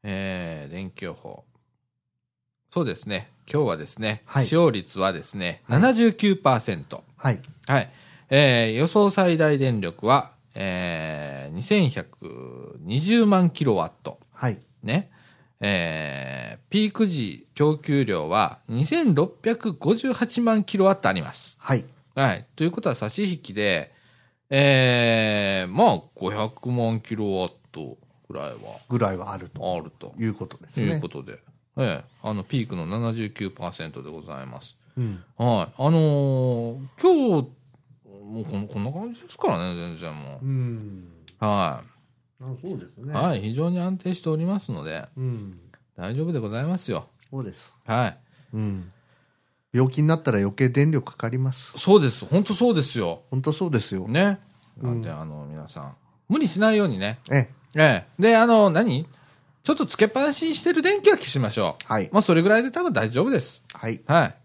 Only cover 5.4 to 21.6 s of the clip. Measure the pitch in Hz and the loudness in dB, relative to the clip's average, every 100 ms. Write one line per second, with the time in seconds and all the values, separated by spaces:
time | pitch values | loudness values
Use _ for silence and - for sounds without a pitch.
5.4 | 87 82 - 127 247 233 233 220 208 190 | -6 -6 0 4 6 6 4 4 2 4
6.4 | 139 120 - 90 69 - _ _ 135 107 | 2 2 -2 -8 -8 -16 _ _ -2 -2
7.4 | - - - 135 - - - - _ 135 | -8 -16 -2 -2 -2 -12 -20 -20 _ 4
8.4 | 143 120 113 113 165 214 202 196 180 160 | 6 4 2 0 2 4 4 4 2 4
9.4 | 156 143 131 113 90 - 110 135 - _ | 4 4 2 0 -4 -4 2 2 0 _
10.4 | _ - 98 90 87 82 80 76 73 69 | _ -8 -6 -4 -4 -6 -6 -8 -10 -10
11.4 | 69 85 - 208 151 - 85 _ 78 - | -10 -10 0 2 2 0 -12 _ -16 -16
12.4 | 64 62 - - 82 123 175 233 214 190 | -16 -18 -18 -16 -4 -2 2 4 6 6
13.4 | 175 - 139 95 80 _ - - _ - | 4 2 0 2 -2 _ -14 -14 _ -6
14.4 | 127 101 _ _ - 143 202 _ _ _ | -4 -4 _ _ -4 -2 -4 _ _ _
15.4 | _ _ 104 95 85 78 76 67 65 65 | _ _ -2 0 -2 -4 -8 -8 -10 -10
16.4 | 57 55 _ 208 214 214 214 156 107 67 | -12 -16 _ 0 0 0 0 0 -4 -8
17.4 | _ - 151 151 151 139 113 90 76 98 | _ 0 2 2 0 0 2 -2 0 2
18.4 | 95 - - 117 156 330 285 143 180 - | 0 -2 -6 -2 0 2 4 4 2 -2
19.4 | 220 226 220 151 156 226 269 - 240 - | -4 -2 -4 -4 0 0 0 -2 -2 0
20.4 | 233 220 196 196 190 190 - 95 73 - | 2 2 0 2 4 4 2 0 -6 -12
21.4 | - - | -14 -14